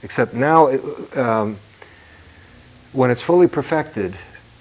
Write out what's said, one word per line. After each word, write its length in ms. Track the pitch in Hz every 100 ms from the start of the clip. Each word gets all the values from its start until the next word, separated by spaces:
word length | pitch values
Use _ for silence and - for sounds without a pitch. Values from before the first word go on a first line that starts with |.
Except 320 | 101 - 117
now, 340 | 120 143 160 147
it, 500 | 135 - - - 143
um, 400 | 120 113 107 104 - - - - - - - - - - - - -
when 200 | 131 127
it's 100 | 120
fully 260 | - 175 175
perfected, 680 | - 131 160 151 110 92 95 - - - -